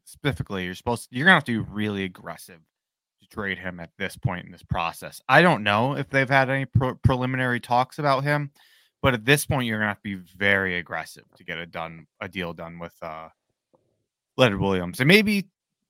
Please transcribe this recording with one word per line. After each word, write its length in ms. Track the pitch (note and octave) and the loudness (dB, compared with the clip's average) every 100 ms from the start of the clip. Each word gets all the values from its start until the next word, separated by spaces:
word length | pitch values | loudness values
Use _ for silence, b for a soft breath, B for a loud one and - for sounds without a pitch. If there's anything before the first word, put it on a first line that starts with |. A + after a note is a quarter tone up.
| - | -14
specifically, 600 | - C#3+ - - G2 F2+ | -6 -4 -4 -4 -6 -6
you're 100 | F#2 | -6
supposed 340 | - A#2 - | -4 -6 -6
to, 60 | B2 | 0
you're 100 | F3 | 4
gonna 100 | F3 | 4
have 80 | - | 4
to 180 | A2+ | -4
be 80 | F#2+ | -4
really 320 | G2+ G#2+ G2+ | -4 -4 -2
aggressive 560 | F#2+ F2+ F2 E2 - E2+ _ _ _ _ _ _ | -4 -8 -14 -16 -18 -20 _ _ _ _ _ _
to 80 | _ | _
trade 280 | A#2 G2 F2+ | -8 -6 -6
him 220 | F#2 F2 | -8 -10
at 100 | E2 - | -14 -10
this 180 | F#2+ - | -10 -4
point 300 | - F2+ - | -4 -4 -10
in 60 | |
this 100 | F2 | -14
process. 600 | - F#2 E2 - D#2+ - - | -8 -4 -4 -6 -12 -10 2
I 140 | C#3 | 4
don't 220 | F3 B2 | 6 4
know 320 | G#2 G#2 B2+ C#3 | 0 0 0 -4
if 120 | - | -2
they've 200 | C3+ C3 | -2 2
had 220 | C3+ B2+ | 2 2
any 140 | C3+ C3 | 0 0
pre-, 280 | - C3 - | 0 0 0
preliminary 560 | - B2+ B2+ C3 B2+ A#2+ | 0 0 -2 -2 -2 -2
talks 380 | - B2 B2+ - | 0 0 0 0
about 260 | D3 C3+ | 0 2
him, 280 | C#3+ D3 C#3+ - b b b b | 2 -2 -2 -12 b b b b
but 140 | C3+ A#2+ | 2 2
at 100 | A2 | 4
this 180 | C#3+ | 4
point, 220 | - C#3+ A#2+ | 4 -2 0
you're 140 | A2 | 0
gonna 80 | G#2+ | -2
have 160 | G2+ | -2
to 140 | G#2 F#2+ | -6 -8
be 60 | F2 F#2 | -10 0
very 400 | G2+ G2 F#2+ F2 | 2 4 2 -2
aggressive 480 | E2 D#2+ D#2+ - - - | -6 -8 -10 -14 -20 -18
to 60 | |
get 140 | F2+ E2 | -10 -10
a 80 | E2+ | -8
done, 400 | E2+ E2 E2 D2+ - | -10 -10 -12 -20 -14
a 60 | G2+ | -10
deal 260 | F#2 E2+ | -6 -6
done 240 | E2 E2 E2+ | -8 -12 -12
with, 180 | E2+ _ | -14 _
uh, 280 | E2+ D#2+ D#2+ _ _ _ _ _ _ _ _ _ _ - | -12 -12 -16 _ _ _ _ _ _ _ _ _ _ 4
Leonard 240 | B2+ G2 | 4 4
Williams. 380 | G2 F#2+ F2 F2+ | 2 0 -2 0
And 60 | C3 | 6
maybe 400 | G3+ G#3 G3+ - _ _ _ | 6 6 0 -4 _ _ _